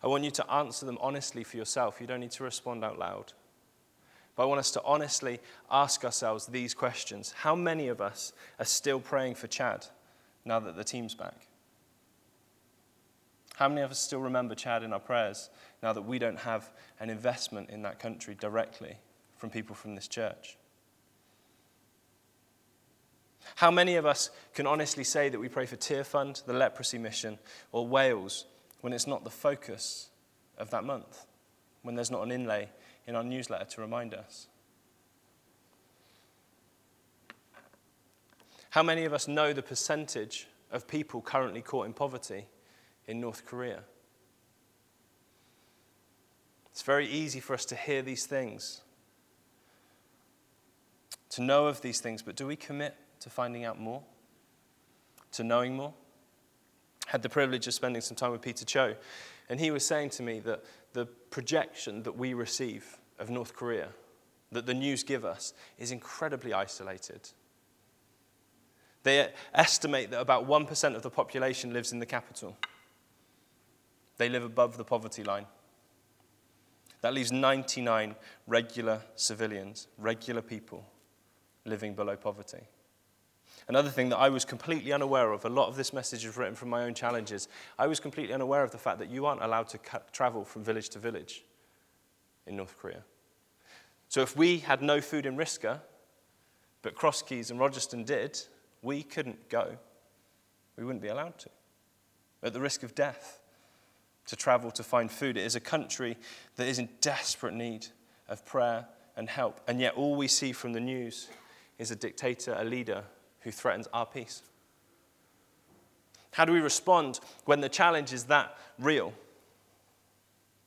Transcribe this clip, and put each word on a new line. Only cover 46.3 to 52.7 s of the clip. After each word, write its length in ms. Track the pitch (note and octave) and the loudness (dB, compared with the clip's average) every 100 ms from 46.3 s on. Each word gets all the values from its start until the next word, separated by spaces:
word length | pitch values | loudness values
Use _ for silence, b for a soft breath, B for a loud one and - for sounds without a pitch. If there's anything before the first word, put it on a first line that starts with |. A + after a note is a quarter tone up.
| _ _ _ - | _ _ _ -18
It's 120 | - | -8
very 240 | - C#3+ C#3+ | 4 4 4
easy 320 | C#3+ D#3 C3 | -2 -2 -6
for 140 | - | -4
us 120 | B2+ - | -4 -4
to 100 | B2 | -6
hear 260 | - C#3 | -2 -2
these 240 | C3 C3 - | -2 -6 -4
things, 560 | C#3 B2 G#2+ - - - _ _ _ _ _ _ _ b b b b b b _ _ _ _ _ _ _ _ _ - _ | -4 -4 -8 -12 -12 -20 _ _ _ _ _ _ _ b b b b b b _ _ _ _ _ _ _ _ _ -20 _
to 100 | - | -2
know 260 | B2+ C#3+ D3 | 6 6 6
of 140 | C#3 | 2
these 180 | C3 A#2 | -4 -4
things, 220 | A#2+ A2 | -4 -6
but 140 | A2+ - | -8 -8
do 120 | C#3 | -6
we 80 | D3 | -8
commit 400 | - | -8